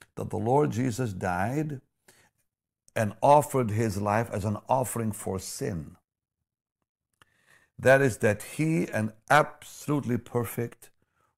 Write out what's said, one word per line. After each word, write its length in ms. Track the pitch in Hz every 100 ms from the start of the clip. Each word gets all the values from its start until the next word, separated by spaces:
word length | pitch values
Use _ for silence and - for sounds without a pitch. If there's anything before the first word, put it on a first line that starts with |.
| - -
that 140 | -
the 60 | 101
Lord 360 | 107 139 147
Jesus 400 | 110 131 110 120
died 680 | 92 95 87 104 143 156 139 - _ _ _ _ _ _ _ _ _ _ -
and 180 | 104 -
offered 480 | 135 147 - 135 113
his 320 | 104 113 95
life 260 | 104 107 117
as 120 | 107
an 120 | 107 104 -
offering 440 | 127 131 117 110
for 260 | 104 - 95
sin. 580 | - - 135 85 71 90 _ _ _ _ _ _ _ _ _ _ _ _ _ _ _ _ _ -
That 220 | 127 135
is, 180 | 135 -
that 240 | 110 101
he, 460 | - - 160 165 -
an 240 | 110 110 - -
absolutely 880 | 147 151 - - - - 147 113 120
perfect, 720 | - 120 113 - 117 - - _ _ _ _